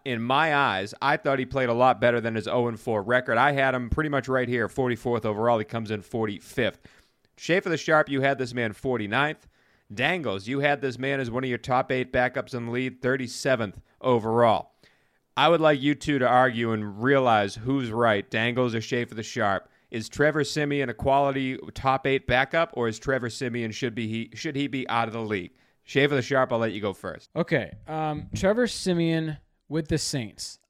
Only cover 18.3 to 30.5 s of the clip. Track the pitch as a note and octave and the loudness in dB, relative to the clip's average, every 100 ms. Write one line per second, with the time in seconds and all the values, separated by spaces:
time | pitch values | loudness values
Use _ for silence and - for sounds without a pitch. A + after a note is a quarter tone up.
18.3 | A2+ A#2+ A#2+ B2 A2+ G#2+ B2 A#2+ A2 A2+ | -2 0 0 0 -2 -4 -4 -4 -8 -8
19.3 | B2 G2+ F#2 - _ - A#2 A2 - D3 | -2 0 0 -6 _ -10 -10 -6 2 2
20.3 | D3+ C#3+ D3+ D3 C#3+ B2+ A#2 C3+ C#3 C#3 | 2 -2 -2 -2 -2 -4 -2 2 2 2
21.3 | C3+ C3 C3 - - C3+ C3 C#3 C3+ - | 0 -4 -6 -10 -4 0 0 2 0 2
22.3 | B2 C#3 E3 E3 B2 A#2 A2+ - C3 A#2 | 0 2 0 0 -2 -2 -2 -2 -2 -4
23.3 | - B2+ A#2+ A2+ G#2 B2 A2+ A2 A2+ A2+ | -6 -6 -4 -6 -4 -4 -4 -4 -4 -8
24.3 | A2+ D#3+ C#3 C#3 C3 - A#2 A#2 A#2 A2 | -8 -6 -4 -4 -4 -2 -2 -2 -4 -4
25.3 | G2+ E2+ _ _ _ - C3+ C#3+ C#3 A2+ | -4 -6 _ _ _ -2 2 4 2 2
26.3 | C3 B2+ A#2 A2+ G2 G#2 F#2 F#2 - - | 2 2 2 0 -2 -4 -4 -10 -12 -8
27.3 | - F3 C#3+ F#2+ - - D#3 D#3 D3+ - | -6 0 -2 -2 -12 -10 -6 -4 -6 -8
28.3 | - F#3+ A3 A#3+ - F#3 F3 E3 D#3+ D#3+ | 0 2 2 0 -2 -2 0 2 0 -2
29.3 | D3 _ _ - D3+ D3+ D#3+ - C#3 G#2 | -8 _ _ -6 -6 -2 -2 -2 -4 -6
30.3 | - - | -10 -16